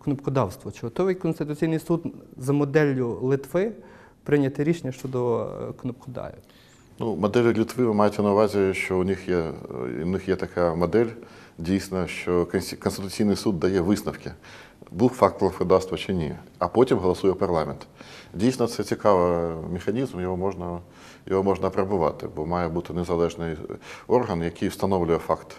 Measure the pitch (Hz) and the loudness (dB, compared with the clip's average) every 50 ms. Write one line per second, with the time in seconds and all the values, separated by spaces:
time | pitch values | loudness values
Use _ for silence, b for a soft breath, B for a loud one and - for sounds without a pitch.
0 | - - 143 135 - - 135 135 120 92 90 - - - - - - 117 - - | -2 -2 -4 -2 -2 -2 2 2 2 0 -2 -8 -12 -14 -12 -8 -10 -10 -2 -2
1 | 180 190 185 185 - 170 160 - 156 147 151 147 - 160 160 156 156 - 175 165 | 0 0 0 0 -2 -2 -2 -2 -4 -6 -2 -2 0 0 0 -2 0 0 -2 -2
2 | 170 - - - - - - - 127 127 143 143 147 143 135 156 151 143 139 131 | -2 -6 -10 -10 -20 -20 -16 -10 -2 0 2 2 2 4 4 4 4 4 2 0
3 | 127 120 110 87 117 131 139 139 139 - - 175 190 233 214 B B B B B | 0 -2 -2 -2 0 0 0 0 -2 -2 -2 0 0 0 -4 B B B B B
4 | B B B B _ - 143 147 139 135 139 - 147 151 170 170 - 131 127 - | B B B B _ 2 2 4 4 2 0 0 0 0 0 0 -2 -8 -10 -8
5 | - 127 131 127 123 120 117 110 107 - 92 95 120 117 120 - - 127 117 - | -10 -6 -4 -2 0 0 0 0 -2 -6 -8 -8 -8 -10 -10 -8 -8 -8 -8 -8
6 | - - 127 - 98 - - - - b b b b b b b b b b - | -12 -12 -10 -10 -10 -10 -12 -16 -20 b b b b b b b b b b -6
7 | - 117 101 - 95 104 101 120 120 117 117 110 110 113 - 123 127 117 107 104 | -4 -4 -2 0 0 2 4 6 6 6 4 4 2 0 2 0 2 2 4 4
8 | 104 104 101 - 101 104 101 101 110 101 92 101 98 95 92 90 - - 95 92 | 4 4 4 2 2 4 6 6 4 4 4 4 2 2 2 0 -2 0 0 2
9 | 92 92 95 90 - 92 90 87 82 80 - - - - - 62 62 62 60 62 | 2 2 0 -2 -2 0 0 0 0 -2 -6 -10 -12 -10 -8 -6 -6 -6 -4 -4
10 | 78 87 92 95 - - 92 - - 90 - - 87 87 80 85 87 85 78 110 | -2 -2 -2 -2 0 0 -2 -2 -2 -4 0 2 2 2 2 2 0 2 4 2
11 | 120 113 110 - B B B B B B B - 85 80 95 98 92 - 92 92 | 2 2 -2 -10 B B B B B B B -10 -2 0 0 0 0 -2 -4 -4
12 | 90 78 - - - - 90 87 85 - - 98 87 - - - - 104 95 - | -2 -4 -6 -8 -2 0 2 2 2 2 0 -2 -2 -2 -10 -2 -2 -2 -2 -2
13 | 95 98 - - 110 104 98 95 - 117 101 82 73 92 95 98 85 90 104 - | -8 -8 -2 0 2 2 2 2 2 -2 -2 2 0 2 2 2 2 2 2 0
14 | - - 73 - - - 76 - B B B B B B B B - - - 87 | 0 -6 -8 -8 -12 -14 -14 -14 B B B B B B B B -20 -14 -2 2
15 | 113 127 123 - 107 95 92 - 101 95 87 - 90 87 92 92 87 - - 82 | 2 2 4 6 4 4 4 4 0 0 2 0 2 4 4 4 4 2 -6 -6
16 | - - 98 90 80 71 73 76 - - - - 90 90 - 110 123 - 139 107 | -4 -4 -2 -2 -2 -4 -4 -8 -14 -20 -6 -4 -4 0 4 4 4 4 4 2
17 | 87 92 90 85 - 98 90 - 101 90 87 80 76 69 69 - - - B B | 2 2 0 2 2 2 2 2 0 0 0 0 0 -2 -6 -10 -12 -20 B B
18 | B B B B B B B 85 98 123 127 127 120 117 - - 104 - 117 - | B B B B B B B 0 2 2 2 2 -2 -2 -2 -4 -4 -4 -4 2
19 | - 107 101 92 87 87 87 85 85 85 82 80 80 82 85 90 - - 101 120 | 4 4 6 6 4 4 2 0 0 -2 -4 -6 -8 -6 -8 -6 -4 -4 -2 -2
20 | 135 127 - 87 90 90 92 90 90 98 95 87 87 87 87 87 90 B B B | -4 -4 -4 -6 -4 -4 -4 -2 -2 -4 -4 -6 -8 -8 -8 -10 -12 B B B
21 | B B B B B - 95 95 95 98 95 92 92 95 90 - 98 95 104 92 | B B B B B 0 0 2 2 2 0 2 0 -2 0 0 -2 0 0 2
22 | 82 73 73 - - - - - 78 80 87 87 87 82 80 87 85 - 80 87 | 2 0 0 -2 -10 -10 -8 -6 -4 -2 -2 -2 -2 -2 -2 -4 -6 -4 -6 -6
23 | 87 85 87 85 85 85 85 101 85 82 80 76 - - - - B B B B | -2 -2 0 0 0 0 0 -4 -6 -6 -6 -8 -10 -12 -12 -14 B B B B
24 | B B - 123 123 - 95 85 82 85 82 - - 95 - - - 95 98 92 | B B 2 2 2 0 -2 -2 -2 -4 -4 -2 -4 -4 -4 -2 -2 0 2 2
25 | 87 82 82 80 - - 82 - - - - | 2 2 0 0 2 -2 -2 -2 -2 -16 -20